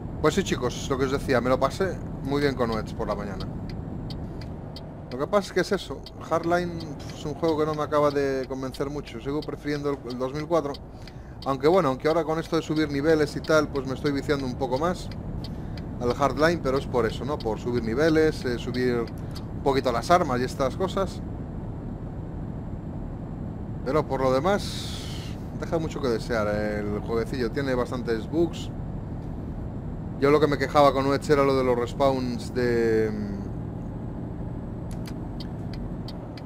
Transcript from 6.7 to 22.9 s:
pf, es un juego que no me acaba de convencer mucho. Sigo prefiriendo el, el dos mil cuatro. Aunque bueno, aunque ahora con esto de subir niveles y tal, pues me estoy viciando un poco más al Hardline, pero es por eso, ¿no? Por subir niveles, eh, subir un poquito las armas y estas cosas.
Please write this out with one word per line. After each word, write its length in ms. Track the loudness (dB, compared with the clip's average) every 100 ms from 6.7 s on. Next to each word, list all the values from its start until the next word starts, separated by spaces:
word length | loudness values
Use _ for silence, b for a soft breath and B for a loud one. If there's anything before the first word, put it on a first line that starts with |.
pf, 440 | -4 -6 -8 -10
es 100 | -8
un 100 | -8
juego 220 | 0 2 2
que 100 | 2
no 80 |
me 80 | 0
acaba 280 | 2 4 4
de 340 | 4 2 0 -2
convencer 420 | -4 -6 -4 -4
mucho. 300 | -4 -8 -8
Sigo 200 | -4 -4
prefiriendo 500 | -4 -6 -4 -2 0
el, 80 | -2 -4
el 80 | -4
dos 160 | -4
mil 120 | -4 2
cuatro. 240 | 2 2 -4 -10 B B B B B -2
Aunque 220 | 4 6
bueno, 200 | 6 6
aunque 200 | 4 2
ahora 160 | 2
con 160 | 2 0
esto 160 | 0 0
de 60 |
subir 280 | 0 2 2
niveles 460 | 2 4 6 4 0
y 40 |
tal, 280 | 4 6 6
pues 180 | 0 -2
me 80 |
estoy 160 | -2 0
viciando 340 | 0 2 0
un 120 | 0 -2
poco 200 | 0 2
más 320 | 2 0 -4 -8 -6 -6 B B B B -6 -2
al 120 | 0
Hardline, 460 | 2 2 6 4 4
pero 160 | 2 0
es 80 | 2
por 200 | 2 2
eso, 180 | 0
¿no? 140 | -4 -2
Por 200 | -2 -2
subir 240 | 0 0
niveles, 640 | 0 2 4 6 6 4
eh, 140 | -2 -2
subir 420 | -2 0 2 2
un 600 | -2 -6 -8 -8 -8 -2
poquito 280 | 2 2 4
las 180 | 0 6
armas 300 | 6 6 0
y 40 |
estas 320 | 0 0 -2 0
cosas. 460 | -2 0 -2 -4 -6 -8 -6 -8 -6 -8 -8 -8 -8 -8 -8 -6 -6 -6 -6 -8 -8